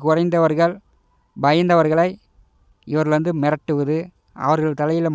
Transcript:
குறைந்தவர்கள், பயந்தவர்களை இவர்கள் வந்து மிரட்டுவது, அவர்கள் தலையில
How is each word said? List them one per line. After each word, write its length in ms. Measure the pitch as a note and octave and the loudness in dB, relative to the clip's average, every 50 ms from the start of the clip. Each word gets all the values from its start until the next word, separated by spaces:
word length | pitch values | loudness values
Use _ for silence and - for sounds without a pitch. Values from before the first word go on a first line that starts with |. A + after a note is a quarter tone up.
| C3 | 0
குறைந்தவர்கள், 680 | D#3 D#3 E3 F3 F3 E3 E3+ E3 D#3 D#3 D#3 E3+ F3 F3+ G3 - _ _ _ _ _ _ _ _ _ _ | 2 2 2 2 2 2 2 2 2 2 2 0 0 0 -4 -14 _ _ _ _ _ _ _ _ _ _
பயந்தவர்களை 720 | - C#3 C#3+ D3+ E3+ F3+ F3+ F3 E3+ D#3 D#3 D#3 E3 E3+ F#3 F#3+ - _ _ _ _ _ _ _ _ _ _ _ _ _ | -2 0 2 2 2 2 2 2 2 2 2 2 2 0 0 -2 -8 _ _ _ _ _ _ _ _ _ _ _ _ _
இவர்கள் 300 | - C#3+ D3+ D#3 D3+ D3+ | -6 -4 -2 0 0 0
வந்து 160 | D3+ D#3+ F3+ E3+ D#3 | 0 0 -2 -2 -2
மிரட்டுவது, 560 | C#3 D3 D3+ D3+ - - D#3 C#3+ C#3+ C#3 D3+ D#3+ F3 F3+ - _ _ _ _ - C3+ | -2 -2 -2 -2 -4 -4 -4 -2 -2 -2 -4 -4 -6 -8 -14 _ _ _ _ -6 -2
அவர்கள் 320 | C3+ D#3 D#3 D#3 D#3 D3 C#3 | -2 0 0 0 -2 -2 -2
தலையில 280 | D3 D3+ E3 E3+ E3+ E3 D3+ | -2 -2 -2 -2 -2 -2 -2